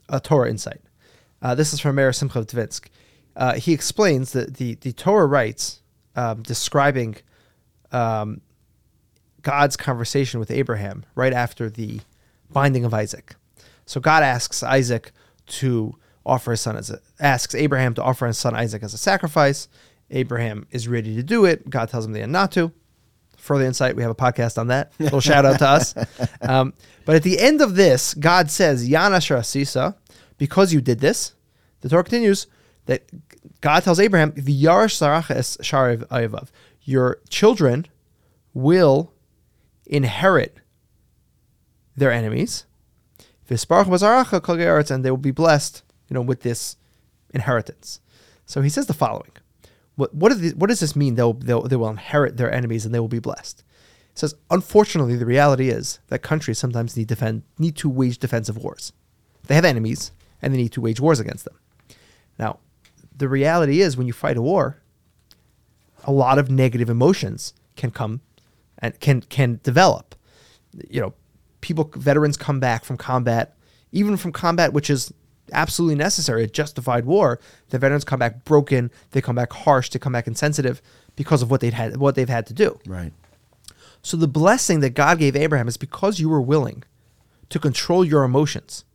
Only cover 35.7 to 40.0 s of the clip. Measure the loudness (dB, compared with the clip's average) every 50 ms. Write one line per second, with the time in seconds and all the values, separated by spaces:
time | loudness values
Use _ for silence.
35.7 | 0 0 2 2 0 -2 -4 -6 -4 -4 -4 -4 -6 -10 -12 -16 _ _ _ _
36.7 | _ _ _ -2 0 2 2 0 -2 -4 _ -10 0 4 4 4 6 6 4 2
37.7 | 2 0 -4 -8 _ _ _ _ _ _ _ _ _ _ _ _ -6 -2 2 4
38.7 | 4 6 6 6 4 4 0 -4 _ _ _ _ _ _ _ _ _ _ _ _
39.7 | _ _ _ -4 -2 0